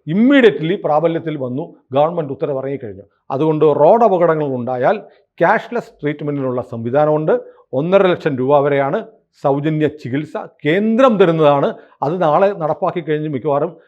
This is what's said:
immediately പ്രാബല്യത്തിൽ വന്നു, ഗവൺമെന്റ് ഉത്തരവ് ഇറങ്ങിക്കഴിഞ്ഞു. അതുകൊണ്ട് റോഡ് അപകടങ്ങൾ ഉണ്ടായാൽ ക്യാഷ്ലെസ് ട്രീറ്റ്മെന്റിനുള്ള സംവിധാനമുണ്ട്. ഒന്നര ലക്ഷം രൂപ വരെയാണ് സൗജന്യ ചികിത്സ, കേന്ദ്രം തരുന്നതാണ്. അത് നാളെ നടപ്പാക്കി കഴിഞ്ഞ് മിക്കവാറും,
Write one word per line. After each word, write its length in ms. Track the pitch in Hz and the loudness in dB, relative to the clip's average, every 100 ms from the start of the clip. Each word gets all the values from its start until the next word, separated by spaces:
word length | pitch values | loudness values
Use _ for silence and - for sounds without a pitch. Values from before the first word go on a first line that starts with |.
| 147 | -4
immediately 680 | 185 247 285 226 151 160 196 | 2 4 6 4 2 -4 -4
പ്രാബല്യത്തിൽ 520 | 151 151 165 165 160 151 | 0 0 0 -2 -6 -8
വന്നു, 380 | 127 127 - - - | -6 -8 -10 -16 -6
ഗവൺമെന്റ് 400 | 135 156 175 143 | 0 0 0 -8
ഉത്തരവ് 260 | 135 147 135 | -6 -6 -6
ഇറങ്ങിക്കഴിഞ്ഞു. 440 | 135 139 110 95 - _ - | -6 -10 -12 -16 -20 _ -8
അതുകൊണ്ട് 340 | 135 156 156 | -2 0 2
റോഡ് 400 | 156 143 151 226 | 2 6 6 6
അപകടങ്ങൾ 420 | 226 185 170 160 147 | 4 2 2 0 -2
ഉണ്ടായാൽ 520 | 127 120 127 139 214 - _ | -6 -6 -2 0 -2 -6 _
ക്യാഷ്ലെസ് 680 | _ - 170 208 - 233 - - | _ 0 2 2 -2 -8 -10 -8
ട്രീറ്റ്മെന്റിനുള്ള 600 | 147 147 151 143 131 123 | -6 -6 -6 -4 -4 -4
സംവിധാനമുണ്ട്. 800 | 120 117 117 135 151 151 156 240 - - - | -6 -8 -2 0 2 2 0 -2 -4 -20 -8
ഒന്നര 340 | 131 165 196 185 | -4 2 4 4
ലക്ഷം 300 | 165 165 127 | 0 -2 -2
രൂപ 220 | 131 147 | 2 2
വരെയാണ് 480 | 143 139 139 208 202 _ _ _ | 2 0 0 -4 -8 _ _ _
സൗജന്യ 460 | 147 139 151 156 151 | -2 -2 -2 -2 -2
ചികിത്സ, 480 | 151 127 135 156 160 - _ | -4 -8 -6 -6 -10 -12 _
കേന്ദ്രം 540 | 147 180 220 226 269 202 | -2 0 0 2 2 4
തരുന്നതാണ്. 560 | 180 165 147 143 170 190 - - | 2 4 4 4 0 -6 -16 -8
അത് 200 | 139 180 | -6 -2
നാളെ 300 | 165 156 196 | 0 2 2
നടപ്പാക്കി 480 | 190 151 151 180 180 | -2 -6 -4 -4 -4
കഴിഞ്ഞ് 280 | 151 151 151 | -4 -4 -4
മിക്കവാറും, 480 | 135 151 139 170 - | -6 -2 -2 -2 -8